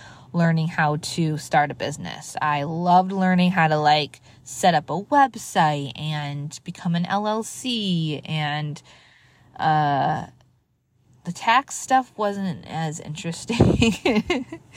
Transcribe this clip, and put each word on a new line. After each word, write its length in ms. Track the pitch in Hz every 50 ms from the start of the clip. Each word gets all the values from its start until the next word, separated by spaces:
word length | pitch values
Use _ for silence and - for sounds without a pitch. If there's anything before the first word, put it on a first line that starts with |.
| - - - - - -
learning 360 | - 170 170 165 165 160 160 165
how 280 | - - 160 147 151
to 400 | 147 - - - 175 165 156 151
start 340 | 147 - - - 151 147 147
a 40 | -
business. 640 | - - 123 151 147 - - 55 - - - - -
I 220 | - 151 147 147
loved 480 | 143 156 160 165 175 175 175 185 185 190
learning 400 | 196 190 185 185 185 180 180 180
how 180 | 185 185 160 156
to, 80 | 156
like, 440 | 151 151 147 151 151 139 - - - _ - - - -
set 300 | - - - - 185 165
up 140 | 147 - -
a 120 | 143 180
website 1000 | 202 - 294 285 269 254 - 220 - - - 196 165 151 151 143 139 - - -
and 600 | 151 151 156 151 147 143 143 143 143 151 - -
become 320 | - - 175 - - 180 170
an 120 | 170 175
L 200 | - 196 202 208
L 160 | 214 214 220
C, 760 | 214 - - - - 254 240 226 208 190 180 165 160 156 147 - -
and, 560 | - 156 156 151 147 147 151 151 151 147 - - - - - _ _ _ _ _ _ _ _ _ _ -
uh, 680 | - - 160 156 156 151 143 143 135 135 156 156 135 - - - _ _ _ _ _ _ _ _ _ _ _ _ _ _ _ _ _ -
the 80 | 175
tax 420 | 175 - - 226 226 262 277 - -
stuff 380 | - - - 262 262 254 - _
wasn't 500 | - 214 202 202 196 196 185 143 - -
as 340 | - - 160 160 156 151 -
interesting, 920 | - - 151 - - 170 165 - - - 233 233 - - 170 - 233 226 - - -
<laughs> 560 | 330 226 214 - - 349 262 262 - 320 330 - _ -